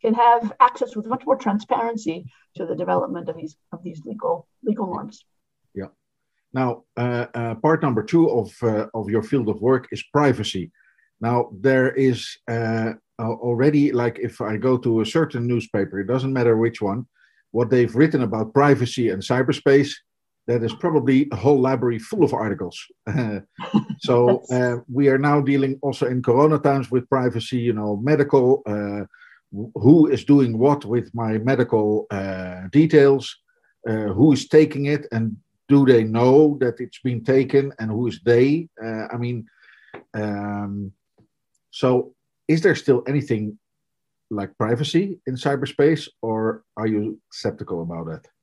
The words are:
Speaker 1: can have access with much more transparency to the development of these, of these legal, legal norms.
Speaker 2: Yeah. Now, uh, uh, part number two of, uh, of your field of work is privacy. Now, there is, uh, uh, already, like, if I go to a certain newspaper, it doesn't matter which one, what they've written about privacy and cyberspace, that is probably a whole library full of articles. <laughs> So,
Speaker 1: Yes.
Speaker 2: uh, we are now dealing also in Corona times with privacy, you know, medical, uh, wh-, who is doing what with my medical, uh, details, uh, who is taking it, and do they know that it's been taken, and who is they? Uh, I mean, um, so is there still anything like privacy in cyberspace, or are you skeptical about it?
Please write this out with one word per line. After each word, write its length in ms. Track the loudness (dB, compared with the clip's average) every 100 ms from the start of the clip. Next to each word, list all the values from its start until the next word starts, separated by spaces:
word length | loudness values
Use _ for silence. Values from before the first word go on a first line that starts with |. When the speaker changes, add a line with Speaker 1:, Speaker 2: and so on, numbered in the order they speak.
Speaker 1:
can 100 | 0
have 400 | 2 4 4 0 2
access 340 | 2 2 -8
with 120 | -6 -6
much 180 | -8
more 120 | -2 -2
transparency 880 | 0 -4 -2 -2 -2 -4 -8 -8 -12 _ _ -12
to 100 | -8
the 80 |
development 560 | -6 -4 -4 -4 -8 -10
of 60 | -12
these, 200 | -14 _ _
of 100 | -16
these 200 | -14 -14
legal, 420 | -16 -8 -6 -6 _ _
legal 240 | -6 -4 -6
norms. 380 | -8 -12 -18 _ _ _ _ _
Speaker 2:
Yeah. 120 | -16 -16 _ _ _ _ _ _
Now, 320 | -4 -4 -4 _ -6
uh, 280 | -4 -4 -6
uh, 200 | -6 -8 -2
part 260 | 0 2
number 200 | 0 -2
two 260 | 0 2 2
of, 240 | 0 -4 -4
uh, 260 | -2 -2 -4
of 160 | -8 -4
your 140 | -4
field 260 | -2 -2 -2
of 140 | -2
work 260 | 0 0 -2
is 120 | -14 -4
privacy. 580 | 0 2 0 -4 -6 -10 _ _ _ _ _
Now, 300 | -2 -2 -2
there 380 | -2 2 2 2
is, 440 | 2 0 0 -8 -14 -8
uh, 440 | -4 -2 -2 -4 -8 _ -8
uh, 120 | -8 -4 -4
already, 440 | 2 2 4 2
like, 260 | 0 -2 -4
if 220 | -10 -6
I 160 | -6 -2
go 200 | 0 0
to 220 | 0 0
a 60 | 0
certain 400 | 0 -2 -4 -2
newspaper, 540 | -4 -2 -4 -4 -4
it 80 | -4
doesn't 240 | -2 -2
matter 240 | 0 2 2
which 260 | 0 -2
one, 240 | -4 -4 -8 _ _ _ _
what 180 | -2 2
they've 240 | 2 2
written 280 | 2 2 2
about 300 | -2 -4 0
privacy 580 | 2 4 4 0 -2 -2
and 120 | -4
cyberspace, 680 | -2 0 0 0 4 4 2 -6 _ _ _ _ -4
that 140 | -2
is 100 | -2
probably 540 | -4 -2 0 2 2 2
a 60 | -2
whole 240 | 2 2
library 400 | 2 0 -2 -4
full 240 | -8 0
of 100 | 0
articles. 500 | 0 -4 -6 -8 -12 -20 _ -6
<laughs> 360 | -4 -4 -6 -12 -16 -4 -4 -4 -8
So, 420 | 0 4 4 2 -2
Speaker 1:
Yes. 0 |
Speaker 2:
uh, 260 | -2 -2 -4 -6
we 140 | 2 2
are 100 | 4
now 220 | 2 2
dealing 380 | 2 0 0 -2
also 260 | -6 -2 -2
in 160 | -2
Corona 360 | 2 4 4 4
times 320 | 2 0 0
with 180 | -4 0
privacy, 500 | 0 0 -4 -6 -4
you 140 | -2
know, 240 | -2 -4 -4
medical, 680 | 0 0 4 4 4 2 0
uh, 380 | -6 -6 -8 -10 _ -20 _ _ -14
wh-, 140 | -10 2
who 280 | 6 8 6
is 160 | 2
doing 340 | 4 4 4 2
what 260 | 2 0
with 300 | -2 -6 -4
my 240 | -6 -4 -2
medical, 720 | 0 0 2 0 0 -2 -4
uh, 520 | -8 -6 -8 -10 -12 0
details, 640 | 2 6 6 6 4 -2 -16 _ _ _ _ -6
uh, 200 | -4 -2
who 240 | 4 4
is 160 | 4 4
taking 380 | 4 4 0 -2
it, 200 | -4 -4
and 240 | -4 -4 -6 _ _ _
do 180 | 4 8
they 160 | 6
know 560 | 4 2 6 6 4 2
that 220 | -4 -4
it's 180 | -14 -8
been 240 | -6 -4
taken, 500 | 0 0 2 0 0 -6
and 140 | -6
who 160 | -4 -4
is 120 | -4
they? 440 | 2 4 4 0 -4 -12
Uh, 240 | -10 -8 -8
I 20 | -6
mean, 280 | -6 -8 -12 _ _ _ _ -20 _
um, 800 | -8 -6 -6 -6 -8 -8 -8 -10 _ _ _ _ _ _ _ _
so 440 | -2 0 2 -2 _ _ _ -2
is 120 | 2
there 120 | 2
still 300 | 0 2 0 0
anything 500 | -4 -2 -4 -4 -10 _ _ _ _ _ _ _
like 280 | -8 -8 _
privacy 600 | -2 -2 0 -2 -2 -8 -10
in 80 | -6
cyberspace, 720 | -4 -2 -4 0 2 2 -6 _
or 420 | -6 -2 -2 -4 _ -6
are 120 | -2
you 320 | -2 -4 -8 _
skeptical 520 | -8 -8 -6 -8 -8
about 260 | -8 -10 -10
it? 180 | -12 _ _